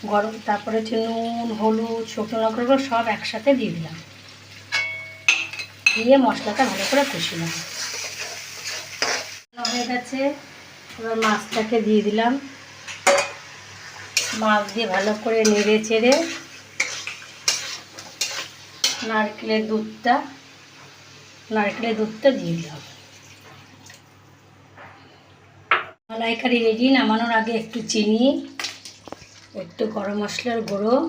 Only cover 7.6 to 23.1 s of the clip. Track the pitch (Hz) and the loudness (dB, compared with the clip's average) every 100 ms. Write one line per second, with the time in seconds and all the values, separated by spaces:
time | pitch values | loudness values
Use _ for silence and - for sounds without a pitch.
7.6 | - - - - - - - - - - | -8 -8 -8 -8 -10 -10 -10 -10 -12 -12
8.6 | - - - - - - - - - 240 | -10 -10 -10 -6 -2 -2 -6 -12 -16 -6
9.6 | 240 247 240 247 - 269 277 294 - - | -4 -2 -2 -4 -6 -2 -2 -4 -14 -20
10.6 | - - - - 226 226 220 208 - 233 | -20 -20 -18 -10 -4 0 2 0 -2 -4
11.6 | 220 233 208 214 208 208 233 277 - - | 0 2 4 4 4 2 2 0 -4 -18
12.6 | - - - - - 554 - - - - | -20 -18 -16 -2 4 4 2 -8 -16 -18
13.6 | - - - - - - - 214 220 208 | -18 -18 -18 -16 -6 -4 -2 0 4 4
14.6 | 202 220 214 185 202 214 240 226 214 208 | 2 -2 0 2 2 0 2 4 6 6
15.6 | 208 214 - 226 240 285 330 - - - | 6 4 4 4 6 4 2 -6 -12 -20
16.6 | - - - - - - - - - - | -20 -4 -4 -4 -10 -12 -16 -6 -4 -2
17.6 | - - - - - - - - - - | -6 -10 -14 -18 -18 -8 -6 -6 -10 -14
18.6 | - - - - 220 220 208 - 220 220 | -20 -4 -4 -4 -2 0 -2 -4 -2 -2
19.6 | 214 220 214 - 240 262 - - - - | 0 -2 -4 -4 0 2 0 -14 -20 -20
20.6 | - - - - - - - - - 214 | -20 -20 -20 -20 -20 -20 -20 -20 -4 0
21.6 | 202 - 233 208 214 - 277 226 175 165 | 0 0 -2 0 -2 4 4 4 -2 -4
22.6 | 160 147 - - - | -4 -12 -16 -20 -20